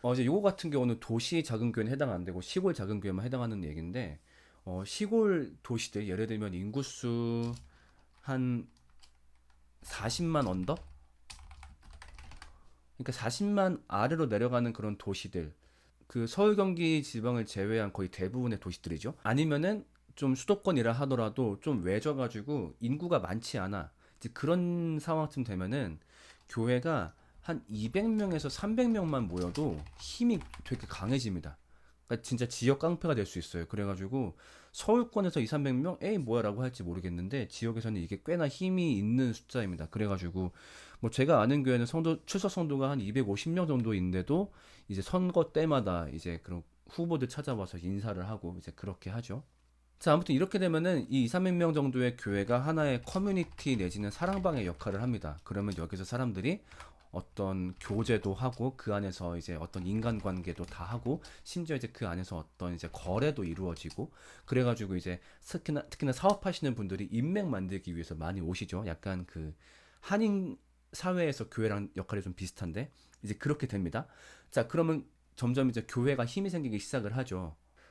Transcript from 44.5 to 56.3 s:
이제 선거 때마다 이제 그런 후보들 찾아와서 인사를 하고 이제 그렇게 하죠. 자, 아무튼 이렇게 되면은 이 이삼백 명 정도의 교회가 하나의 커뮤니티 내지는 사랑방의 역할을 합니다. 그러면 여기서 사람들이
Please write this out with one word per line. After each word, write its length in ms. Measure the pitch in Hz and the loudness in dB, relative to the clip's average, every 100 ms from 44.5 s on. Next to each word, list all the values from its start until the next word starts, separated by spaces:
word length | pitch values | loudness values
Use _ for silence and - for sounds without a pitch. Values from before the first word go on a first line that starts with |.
| - - - - | -6 -20 -18 -8
이제 140 | 98 | -6
선거 500 | - 180 180 175 160 | 0 2 4 4 4
때마다 560 | 151 160 139 98 87 76 | 4 4 4 2 0 -2
이제 300 | 78 87 82 | -6 -6 -6
그런 200 | - 87 - _ - | -6 -10 -10 _ -12
후보들 380 | - 170 160 127 | -4 -2 0 -2
찾아와서 520 | 147 143 113 92 87 | -4 -4 -4 -4 -6
인사를 500 | 90 98 110 92 92 | -4 -2 -4 -4 -6
하고 260 | 107 85 90 | -6 -8 -10
이제 120 | - - | -12 -10
그렇게 340 | 101 92 92 | -10 -8 -8
하죠. 340 | 113 117 110 - _ _ _ _ - | -6 -6 -8 -10 _ _ _ _ -2
자, 140 | 170 | 4
아무튼 220 | 151 170 139 | 6 6 2
이렇게 220 | 185 196 | 4 2
되면은 500 | 180 160 175 160 - | 2 4 4 2 2
이 140 | 135 | 2
이삼백 320 | 117 180 185 175 | 4 4 4 4
명 180 | 165 | 4
정도의 440 | 151 139 123 123 123 | 4 2 4 2 2
교회가 420 | 104 101 98 120 | 0 2 4 2
하나의 420 | 143 160 147 123 | 2 2 2 2
커뮤니티 720 | - 185 202 190 - - 143 120 | 0 0 2 2 0 -2 0 2
내지는 320 | 90 104 104 | 0 -2 -4
사랑방의 560 | - 180 196 180 139 90 | -2 -2 2 2 2 0
역할을 340 | 85 104 98 | -2 -2 -2
합니다. 360 | 127 113 78 73 | 0 0 -2 -8
그러면 320 | - 101 101 82 | -6 -2 0 -2
여기서 280 | 82 92 95 | -4 -6 -4
사람들이 560 | 123 123 | -2 -2